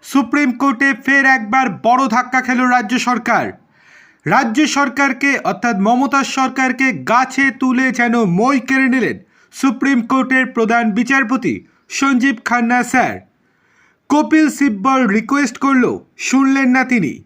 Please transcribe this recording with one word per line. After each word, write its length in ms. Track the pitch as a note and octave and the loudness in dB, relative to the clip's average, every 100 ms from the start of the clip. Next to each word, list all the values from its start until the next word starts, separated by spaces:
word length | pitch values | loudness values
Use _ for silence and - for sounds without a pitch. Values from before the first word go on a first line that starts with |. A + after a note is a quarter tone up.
সুপ্রিম 480 | - C4+ B3+ D4 C#4+ | -2 -2 0 0 0
কোর্টে 420 | A#3 C#4 A#3 C4+ | 0 -2 0 -2
ফের 320 | C4+ - C#4 C4+ | -2 0 2 4
একবার 440 | C4 G#3+ C4 B3+ D#3+ | 0 0 0 0 -2
বড় 240 | A3 B3+ C4+ | 0 2 2
ধাক্কা 340 | A3+ B3 C4 | 0 0 -4
খেল 200 | B3 B3+ | -2 -2
রাজ্য 380 | B3+ B3 G#3+ A#3+ | 2 0 0 -2
সরকার। 520 | - B3 A3+ G#3+ A2+ F#2 _ _ _ - - _ - | 0 -2 0 -2 -2 -8 _ _ _ -20 -20 _ 0
রাজ্য 420 | G#3+ B3+ A3 D4+ | 0 0 0 0
সরকারকে 720 | - C#4+ C#4 C#4 C4 C#4 C4 | 0 -2 0 -2 0 -2 -2
অর্থাৎ 320 | - F#3 A#3+ G#3 | -4 -4 -2 0
মমতা 480 | G3+ B3 C4+ C#4 | 0 2 0 0
সরকারকে 680 | C4 - C4 C4 C4 B3+ C4+ | -2 -2 -4 -2 -2 0 -2
গাছে 600 | F3+ B2+ A3+ B3+ C4 C#4 | -2 0 0 0 0 -2
তুলে 400 | A#3 C4 B3 C4 | 0 -2 0 0
যেন 320 | B3 A#3+ A#3+ | 0 0 2
মই 360 | G#3+ E3+ A#3+ C#4 | 0 2 2 0
কেড়ে 280 | - C4+ C4 | 0 0 2
নিলেন 320 | B3+ F#3+ G#2 _ _ _ | 0 -2 -4 _ _ _
সুপ্রিম 500 | - C4+ - C4+ C4+ | -2 -2 0 0 0
কোর্টের 440 | A#3 C4 C4 C4 B3+ | 0 -2 0 0 0
প্রধান 460 | B3+ A3 A#3 A3 | -2 0 2 0
বিচারপতি 760 | G3+ A#3+ C4+ A#3+ B3+ G#3 G2+ - _ _ | -2 0 0 0 -2 -2 -6 -10 _ _
সঞ্জীব 460 | - C#4 C4 C4 A3+ - | -4 0 2 2 -2 -2
খান্না 380 | A#3+ A#3 B3 | -2 0 0
স্যার। 360 | A#3+ C4 F3+ G2+ - _ _ _ _ _ _ _ _ | 0 0 -2 -4 -14 _ _ _ _ _ _ _ _
কপিল 400 | D4 D4+ D#4 D4+ | 0 2 4 2
সিব্বল 580 | - C#4 G3+ F#3+ F3 B3 | 2 -2 0 0 2 2
রিকোয়েস্ট 500 | G#3 A3+ C#4 C#4 - | 0 0 -2 -2 -2
করল, 420 | C4+ C4 B3 G2+ - _ | 0 2 2 -2 -10 _
শুনলেন 520 | - C4 C4+ C4+ C4+ | -2 2 2 2 2
না 140 | B3+ | 2
তিনি। 400 | C4 B3 D3+ F2 | 2 0 0 -4